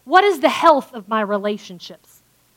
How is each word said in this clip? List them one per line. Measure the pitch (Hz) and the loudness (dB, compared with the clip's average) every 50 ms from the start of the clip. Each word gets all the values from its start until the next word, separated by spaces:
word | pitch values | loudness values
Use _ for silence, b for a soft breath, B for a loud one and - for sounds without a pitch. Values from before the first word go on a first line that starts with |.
| b | b
what | 254 294 370 392 | 0 2 2 4
is | 403 370 277 | 2 0 2
the | 269 302 | 0 -2
health | - - - 339 311 269 - - - | 0 2 4 4 4 4 2 -6 -14
of | 233 185 190 | -16 -10 -6
my | 220 220 | -4 -4
relationships? | 214 196 208 202 196 208 208 202 - - 185 170 - - 180 - _ _ _ _ _ _ _ _ _ _ _ | -2 -2 -4 -4 -4 -4 -6 -8 -12 -16 -20 -18 -18 -20 -20 -20 _ _ _ _ _ _ _ _ _ _ _